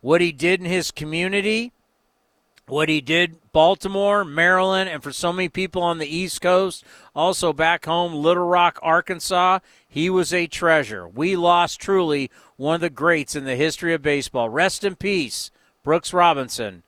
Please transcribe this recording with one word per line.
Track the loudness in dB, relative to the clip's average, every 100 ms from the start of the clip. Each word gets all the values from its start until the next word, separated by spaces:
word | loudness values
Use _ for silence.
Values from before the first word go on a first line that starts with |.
What | 2 2
he | 2
did | 0 0 0
in | 0
his | -4 -4
community, | -8 -6 -4 -2 -2 0 -2 -4 _ _ _ _ _ _ _ _ _ -8
what | -2 0
he | 0
did | 0 0 0 -2 _
Baltimore, | 4 4 4 -2 -2 2 2 0
Maryland, | 0 2 4 2 0 -2
and | -6
for | -10
so | -4 -4
many | -2 -4
people | -4 -6 -2
on | -2 -2
the | -4 -4
East | -4 -2
Coast, | 2 2 2 -6 -18 -20 -12 -2
also | 0 2 -2
back | 2 2 0 0
home, | -2 -2
Little | 0 2 2 2
Rock, | 4 2 2
Arkansas, | 0 2 0 -8 -2 2 2 2 _ _ _
he | -4 0
was | 2 0
a | -2 -4
treasure. | -2 2 2 2 -8 -14
We | -4 -2 0
lost | 4 4 2 -4
truly | -2 0 2 -2 -4 _ _ _
one | -2 -2
of |
the | -2
greats | -2 0 0 -2 -8
in | -6
the | -2
history | -2 -2 -4
of | -2
baseball. | 0 -2 -2 -4 -2
Rest | 0 0 0
in | -6 -4
peace, | -4 -2 -4 -8 -12 _ _ _
Brooks | -2 -2 0
Robinson. | 2 4 2 -4 -6 -8 -10